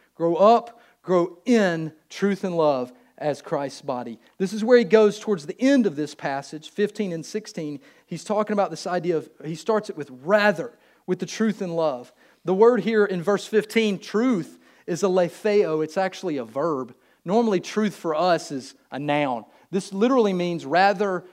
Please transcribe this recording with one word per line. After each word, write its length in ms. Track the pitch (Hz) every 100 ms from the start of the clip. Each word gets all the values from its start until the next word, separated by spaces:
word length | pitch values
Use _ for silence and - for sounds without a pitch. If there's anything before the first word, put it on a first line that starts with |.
| _
Grow 220 | - 165 170
up, 440 | 202 233 - - _ _
grow 380 | - 180 175 - -
in 480 | 233 190 165 156 - -
truth 340 | - 196 196
and 120 | 190 170
love 380 | 151 131 123 - _ -
as 240 | 147 135
Christ's 400 | - 147 139 -
body. 360 | 139 123 120 113 _ -
This 160 | 190
is 100 | 214
where 140 | 220 247
he 80 | 190
goes 340 | 214 208 202
towards 260 | - 196 147
the 140 | -
end 260 | 262 277 202
of 120 | 143
this 180 | 147 -
passage, 540 | 156 139 139 156 -
fifteen 420 | - 208 208 196
and 140 | 165 156
sixteen. 560 | 214 208 - 151 143 - _ -
He's 180 | 165
talking 300 | - 208 214
about 160 | 208 180
this 180 | 160 190
idea 300 | 180 170 160
of, 120 | - -
he 120 | 151 165
starts 340 | - 214 208
it 80 | 151
with 120 | 135 127
"rather," 540 | 147 208 208 156 127 - _ _ -
with 140 | 180
the 60 | 190
truth 360 | - 220 -
and 140 | 185 165
love. 380 | 156 127 123 _ _ _ 165
The 80 |
word 280 | 190 226 247
here 240 | 180 220 202
in 160 | 185
verse 240 | 165 202 -
fifteen, 540 | 214 208 226 214 185
truth, 580 | - 202 254 202 147 - _ _ -
is 160 | 175
aletheia. 760 | 196 185 170 - 214 208 175 156
It's 180 | 156 190
actually 400 | 190 185 185 143
a 80 | 113
verb. 500 | 123 165 139 123 - _ _ 165
Normally, 340 | 220 226 185
truth 360 | - 214 214 -
for 200 | 170 151
us 360 | 180 165 -
is 240 | 139 117 - -
a 100 | 131
noun. 440 | 147 147 143 120 104 _ -
This 220 | 190 -
literally 420 | 196 240 269 208
means 320 | 185 175 170 135
rather 600 | 165 196 190 208 180 -